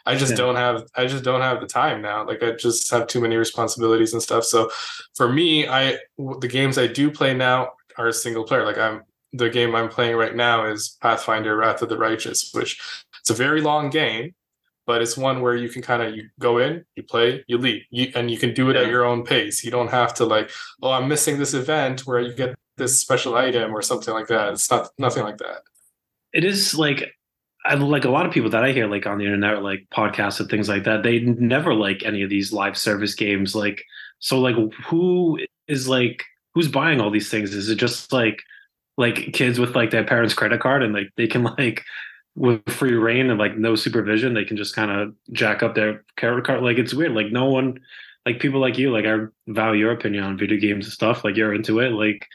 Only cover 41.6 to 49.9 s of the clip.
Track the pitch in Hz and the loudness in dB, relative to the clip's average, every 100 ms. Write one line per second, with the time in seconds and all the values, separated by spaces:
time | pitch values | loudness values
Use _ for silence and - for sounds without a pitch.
41.6 | 123 113 - - - - _ - 127 110 | -2 -2 -10 -14 -16 -20 _ 0 2 2
42.6 | - - 135 117 113 123 131 107 104 107 | -2 -2 2 4 4 2 2 2 0 0
43.6 | 113 110 117 117 101 110 127 110 101 107 | 0 2 0 0 2 2 2 0 -2 -6
44.6 | 101 - 107 101 104 - - - 110 104 | -4 -2 -2 -2 -4 -10 -10 -2 0 2
45.6 | 113 113 107 107 _ - 120 120 123 127 | 0 2 0 -2 _ -4 -2 0 0 0
46.6 | 123 120 123 127 165 110 104 120 135 131 | 2 2 0 0 0 0 0 0 2 2
47.6 | 131 123 - - - - 120 117 143 135 | 0 -4 -14 -20 -20 -6 -4 -2 0 2
48.6 | 131 120 135 110 107 110 110 - - 110 | 0 2 2 2 2 0 -2 -10 -6 -2
49.6 | 110 104 110 | 2 2 2